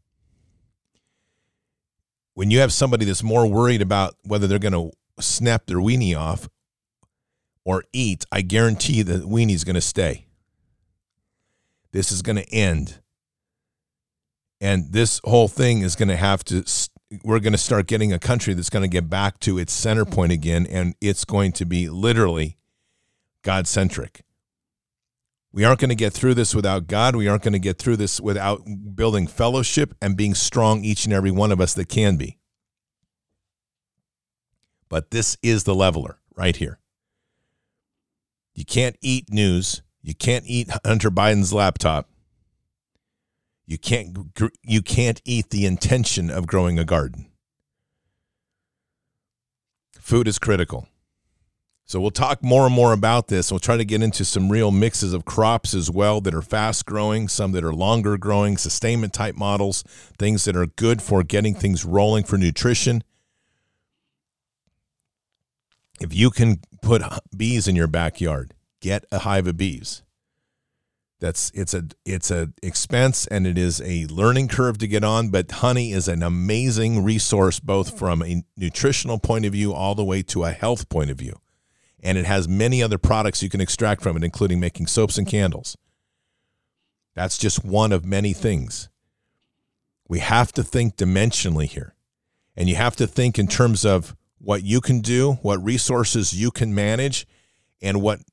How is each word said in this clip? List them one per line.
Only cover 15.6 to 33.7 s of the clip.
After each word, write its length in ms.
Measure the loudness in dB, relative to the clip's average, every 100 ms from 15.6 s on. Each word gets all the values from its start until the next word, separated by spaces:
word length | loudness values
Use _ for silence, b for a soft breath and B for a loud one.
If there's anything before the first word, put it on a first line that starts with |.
| 2 2
is 140 | 0 0
gonna 200 | 0 2
have 280 | 2 0
to, 160 | -2 -4
s-, 280 | -2 -4 -6 _ -20 -10
we're 180 | -2 0
gonna 180 | 2 0
start 280 | 2 0 0
getting 240 | 0 0
a 40 | 0
country 360 | 0 -2 0
that's 160 | -2 -2
gonna 180 | -2 0
get 220 | 0 -2
back 280 | -2 -2 -2
to 180 | -2 -2
its 160 | -2
center 320 | -4 0 0 0
point 260 | 0 2
again, 340 | 2 0 0 0
and 280 | -2 -4 -2
it's 240 | -2 -2 -2
going 260 | 0 0
to 140 | -2 -4
be 240 | -2 -4
literally 680 | -2 0 2 2 0 -4 -8 _ _ _ _ _ _ _ _
God-centric. 800 | -4 -2 0 0 0 -2 -12 -14 _ _ _ _ _ _ _ _ _ _ _ _ _
We 120 | 2
aren't 160 | 4 4
gonna 140 | 2
get 200 | 0 -2
through 180 | 0 2
this 220 | 2 2
without 320 | 0 0 -2 -2
God. 280 | 0 2
We 140 | 2 2
aren't 140 | 2
gonna 160 | 2 0
get 200 | 0 -2
through 200 | 0 0
this 200 | 0 -4
without 440 | -2 -2 -2 -4 -6 -12 -10
building 320 | -2 0 2 0
fellowship 680 | 0 0 2 0 0 -2 -2
and 160 | -2 0
being 180 | 0
strong, 480 | 0 0 2 2 2
each 220 | 0 -2
and 80 | 0
every 180 | 0 2
one 220 | 2 2
of 80 | 2
us 140 | 0
that 160 | -2 -4
can 260 | 2 2 2
be. 220 | -2 -12 _ _ _ _ _ _ _ _ _ _ _ _ _